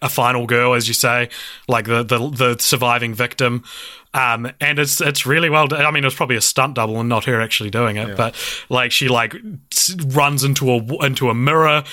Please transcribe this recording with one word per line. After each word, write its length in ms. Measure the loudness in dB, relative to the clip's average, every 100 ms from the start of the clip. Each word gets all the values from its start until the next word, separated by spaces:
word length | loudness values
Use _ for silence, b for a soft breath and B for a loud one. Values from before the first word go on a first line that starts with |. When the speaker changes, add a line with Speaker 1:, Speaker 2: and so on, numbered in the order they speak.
Speaker 1:
a 40 | -4
final 360 | 0 2 2 0
girl, 300 | 2 4 2
as 120 | 0
you 60 |
say, 360 | 0 2 0 -2 B B B -2
like 180 | -2 0
the, 180 | -2
the, 260 | 0 -2 -2
the 280 | 0 0 2
surviving 560 | 0 0 2 0 -2 -4
victim. 480 | -4 0 0 0 B B B B _
Um, 380 | -2 0 0 -4 -4
and 180 | -2 0
it's, 220 | 0 0
it's 260 | -2 -2 0
really 240 | 2 4
well 180 | 4 2
done. 180 | 2 0
I 60 |
mean, 120 | 2
it 40 | 0
was 80 | 0
probably 200 | 0 0
a 60 |
stunt 340 | 0 2 0 0
double 240 | -2 -2
and 80 | 0
not 160 | 0 0
her 140 | 0
actually 300 | 0 -4 -2
doing 260 | -2 -2 -2
it, 140 | -4
Speaker 2:
Yeah. 60 | -2
Speaker 1:
but, 200 | -4 B B B -2
like, 220 | 0 0
she, 160 | 0 2
like, 280 | 2 0 -4 -14 -14 -6
s-, 240 | -2 -2 -2 -2
runs 360 | 2 2 2
into 260 | 0 2 2
a 60 | 2
w-, 200 | 0 -2
into 280 | -2 0 0
a 40 |
mirror 500 | 2 2 4 4 2 -2